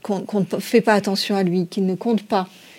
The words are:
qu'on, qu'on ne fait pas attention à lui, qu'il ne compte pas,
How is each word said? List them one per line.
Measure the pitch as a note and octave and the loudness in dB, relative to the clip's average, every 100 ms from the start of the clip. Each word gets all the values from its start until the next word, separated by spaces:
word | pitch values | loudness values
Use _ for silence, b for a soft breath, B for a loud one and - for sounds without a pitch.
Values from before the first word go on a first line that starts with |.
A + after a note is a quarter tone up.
qu'on, | - G3 | -6 -6
qu'on | - G#3 | -2 -2
ne | F3+ - | -2 -4
fait | - A#3+ | 2 2
pas | A3+ | 4
attention | G#3 G3+ G3 - G3+ | 2 2 -4 -2 0
à | |
lui, | F#3 F3+ F3 | 2 0 -2
qu'il | - F#3+ | -2 -2
ne | F3 | -2
compte | A#3 A3 | 0 -2
pas, | - G3+ F#3+ b b | 0 -2 -2 b b